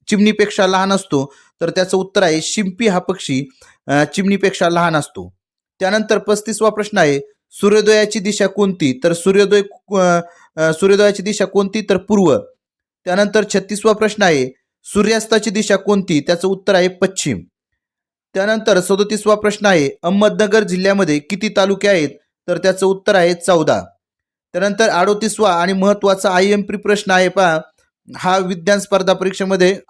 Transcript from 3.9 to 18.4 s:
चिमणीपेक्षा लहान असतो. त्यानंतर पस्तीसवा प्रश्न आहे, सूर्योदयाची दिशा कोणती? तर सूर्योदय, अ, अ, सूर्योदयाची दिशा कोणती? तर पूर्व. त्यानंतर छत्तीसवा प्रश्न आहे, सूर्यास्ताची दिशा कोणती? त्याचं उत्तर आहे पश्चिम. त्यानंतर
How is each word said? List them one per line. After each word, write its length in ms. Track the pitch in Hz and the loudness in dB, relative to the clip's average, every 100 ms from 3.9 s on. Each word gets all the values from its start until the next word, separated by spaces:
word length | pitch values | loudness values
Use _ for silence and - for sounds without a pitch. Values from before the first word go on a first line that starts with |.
| 143 151 | 0 0
चिमणीपेक्षा 540 | - 190 196 196 196 175 | -2 -2 0 -2 0 0
लहान 280 | 170 170 156 | 0 0 -2
असतो. 380 | 143 - 92 _ _ _ _ _ | -4 -12 -18 _ _ _ _ _
त्यानंतर 380 | 185 214 214 214 | -2 -2 0 -2
पस्तीसवा 500 | 202 208 220 214 220 | 0 -2 -2 -2 -2
प्रश्न 300 | 214 208 196 | -2 -4 0
आहे, 220 | 156 139 139 _ _ | 2 0 -4 _ _
सूर्योदयाची 680 | - 202 214 202 214 208 214 | -2 2 4 4 2 2 -2
दिशा 280 | 196 208 196 | -4 -2 -2
कोणती? 540 | 196 196 185 143 127 | 0 -2 0 -2 0
तर 80 | 170 | -2
सूर्योदय, 500 | 170 196 196 196 202 202 - _ 196 | 0 2 2 4 2 0 -10 _ 0
अ, 240 | 180 170 170 _ _ - | 2 2 -2 _ _ -2
अ, 180 | 160 | -2
सूर्योदयाची 480 | 156 196 196 208 202 | 2 2 4 4 2
दिशा 220 | 196 208 | -4 -4
कोणती? 420 | 196 196 196 220 208 | -2 0 -2 -4 -2
तर 60 | 185 | -2
पूर्व. 420 | - 208 175 113 - _ _ _ _ _ | 0 2 4 2 -2 _ _ _ _ _
त्यानंतर 400 | 185 180 202 220 202 | -6 -2 0 0 0
छत्तीसवा 380 | 202 190 202 220 | -2 -4 -2 0
प्रश्न 300 | 214 214 208 | 2 0 0
आहे, 280 | 196 147 127 - _ _ | 2 2 -2 -8 _ _
सूर्यास्ताची 680 | - 196 208 226 214 220 214 | -6 -2 0 0 0 0 0
दिशा 260 | 190 208 196 | -4 0 0
कोणती? 440 | 202 202 196 147 | 0 -2 0 -2
त्याचं 280 | 139 170 190 | 0 -2 -2
उत्तर 260 | 190 - | -2 0
आहे 140 | 190 185 | 2 0
पश्चिम. 520 | 185 190 190 156 98 - _ _ _ _ _ _ _ _ | 0 -4 -4 -6 -6 -10 _ _ _ _ _ _ _ _
त्यानंतर 460 | 190 | -4